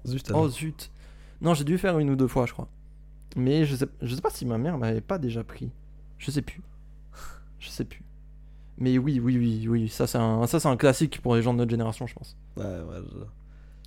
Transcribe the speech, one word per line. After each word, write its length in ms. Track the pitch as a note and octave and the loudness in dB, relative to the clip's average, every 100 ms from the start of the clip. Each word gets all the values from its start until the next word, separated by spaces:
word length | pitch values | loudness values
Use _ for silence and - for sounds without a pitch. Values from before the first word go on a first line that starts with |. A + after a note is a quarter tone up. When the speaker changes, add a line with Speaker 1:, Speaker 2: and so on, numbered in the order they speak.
| A#2+ | -6
Speaker 1:
Zut, 200 | C3 - | -6 0
Speaker 2:
Oh 20 | D3 | 2
Speaker 1:
alors. 120 | D#3 | 2
Speaker 2:
zut. 420 | A#2 D#3 - - - - - - - | 0 -8 -8 -14 -18 -20 -20 -20 -2
Non, 120 | D#3+ D3+ | 0 2
j'ai 80 | |
dû 140 | D3 F3+ | 2 0
faire 180 | F#3+ D#3+ | 2 2
une 100 | C#3+ | 2
ou 40 | C3 | 2
deux 120 | B2+ | 2
fois, 180 | C#3 A#2+ | 2 0
je 60 | |
crois. 140 | - - - - - - - - - | -4 -12 -16 -20 -20 -20 -20 -8 -2
Mais 280 | B2+ D#3 | 2 4
je 120 | D3 C3 | 2 0
sais, 100 | - - | -2 -4
je 140 | A#2+ C3 | -6 -4
sais 60 | |
pas 100 | - | -4
si 120 | - | -4
ma 140 | B2 A2+ | -2 -2
mère 220 | D3 D3+ | -2 -2
m'avait 220 | A2+ A2 | -2 -2
pas 180 | - F#3+ | -2 -4
déjà 240 | B2+ A2+ | -2 -4
pris. 260 | A2 - B2 - - - - - | -8 -10 -10 -12 -18 -20 -20 -10
Je 140 | - | -4
sais 100 | C#3+ | -4
plus. 200 | - - - - - - - - - - - - | -4 -10 -18 -20 -20 -20 -20 -16 -14 -14 -18 -18
Je 100 | - | -12
sais 160 | - A#2 | -8 -8
plus. 160 | - - - - - - - - - | -12 -20 -20 -20 -20 -20 -20 -18 -2
Mais 180 | B2+ B2+ | 2 4
oui, 220 | C#3 C3 | 4 2
oui, 180 | A#2+ B2 | 2 4
oui, 300 | A#2+ A2 A2+ | 2 0 2
oui, 200 | A#2 A2 | 2 0
ça 200 | - B2+ | 0 0
c'est 100 | A#2 | 2
un, 300 | A2+ A2+ A#2 | 2 2 2
ça 120 | E3 | 2
c'est 80 | D3 | 2
un 100 | B2 | 6
classique 440 | C#3 C3 D3+ - | 6 6 2 0
pour 140 | B2 A#2 | 2 4
les 80 | |
gens 100 | A#2+ | 4
de 60 | A#2+ | 2
notre 100 | A#2 | 2
génération, 380 | A#2 A2+ - A#2+ | 2 -2 -4 -8
je 80 | - | -10
pense. 200 | - - - - | -16 -18 -16 -10
Speaker 1:
Ouais, 60 | |
ouais, 340 | G2+ F2 E2 F2 - | -8 -8 -10 -12 -12
je 100 | F#2 G#2+ - - - - - | -12 -14 -16 -20 -20 -20 -20